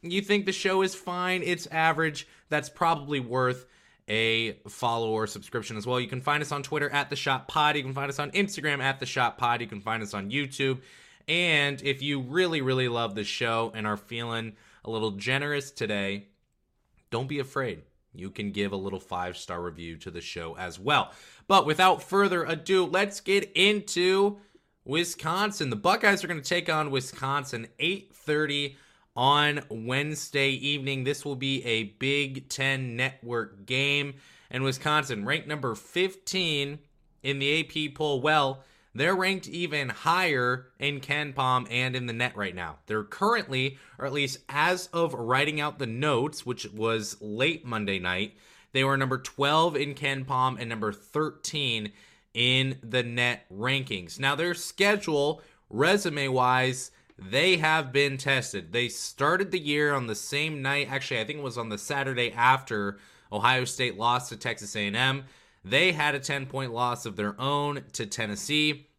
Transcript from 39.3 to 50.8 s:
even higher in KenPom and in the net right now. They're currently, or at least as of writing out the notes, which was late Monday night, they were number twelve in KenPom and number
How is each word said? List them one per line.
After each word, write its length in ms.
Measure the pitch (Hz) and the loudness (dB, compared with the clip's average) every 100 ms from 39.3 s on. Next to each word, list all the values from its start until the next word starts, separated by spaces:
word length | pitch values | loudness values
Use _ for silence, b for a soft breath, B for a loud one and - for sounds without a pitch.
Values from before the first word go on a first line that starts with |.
| 190 - | -2 -4
even 400 | 170 175 147 131 | -6 -2 -2 -4
higher 800 | 110 160 175 180 135 123 127 127 _ | -2 2 4 4 2 2 0 -6 _
in 220 | 139 143 | -4 -4
KenPom 680 | 131 147 147 135 131 127 123 | -4 -4 -2 0 2 2 2
and 240 | 120 127 | -2 0
in 120 | 127 123 | -2 -4
the 60 | |
net 240 | 113 123 - | -2 -2 -2
right 180 | 98 | -6
now. 240 | 90 85 73 - | -4 -8 -10 -4
They're 180 | 214 | -4
currently, 760 | 208 - 202 233 143 131 131 131 B B | -4 0 2 2 0 -2 -2 -4 B B
or 80 | 135 | -4
at 60 | |
least 260 | 143 139 - - | -2 -2 -4 -4
as 400 | 139 165 180 - | 2 2 2 -2
of 220 | 170 165 | 0 0
writing 460 | 127 117 127 147 151 | 0 0 2 2 0
out 180 | 147 - | -4 -4
the 80 | 127 | -6
notes, 580 | 117 151 127 147 156 | -2 2 2 0 -4
which 220 | - 120 104 | -8 -6 -8
was 440 | 107 113 113 104 - | -2 0 0 -2 -10
late 440 | 107 107 147 160 | -8 0 0 0
Monday 360 | 123 113 101 95 | -4 -4 0 0
night, 360 | 90 90 107 B B B B | 0 -2 -2 B B B B
they 100 | 135 | 0
were 140 | 135 135 | 2 2
number 220 | 135 131 | 0 -2
twelve 580 | - - 139 156 170 147 | -6 0 4 6 4 2
in 180 | 143 | -2
KenPom 600 | 139 143 135 131 131 131 120 | -2 -4 -4 -2 2 2 0
and 100 | 120 | -6
number 240 | 113 | -2